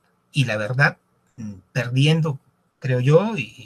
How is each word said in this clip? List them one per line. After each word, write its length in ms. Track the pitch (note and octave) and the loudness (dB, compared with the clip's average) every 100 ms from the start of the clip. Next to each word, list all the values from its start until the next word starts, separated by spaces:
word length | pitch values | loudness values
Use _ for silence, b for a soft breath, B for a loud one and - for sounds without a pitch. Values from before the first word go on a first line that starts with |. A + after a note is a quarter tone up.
| _ _ _ | _ _ _
y, 140 | D3+ | -4
la 120 | A#2 G#2+ | -2 -2
verdad, 420 | G#2+ B2+ C#3 - _ _ _ - | -4 0 0 0 _ _ _ -16
mm, 180 | G#2+ F#2+ _ | -16 -16 _
perdiendo, 640 | B2+ B2 C3 D3 D#3+ D#3 C3+ _ _ _ _ | -6 -4 0 2 2 0 -6 _ _ _ _
creo 220 | C3 B2+ | -4 -2
yo, 360 | B2+ D#3+ G#3+ G3 | 4 4 2 -6
y, 200 | G#2+ - | -8 -12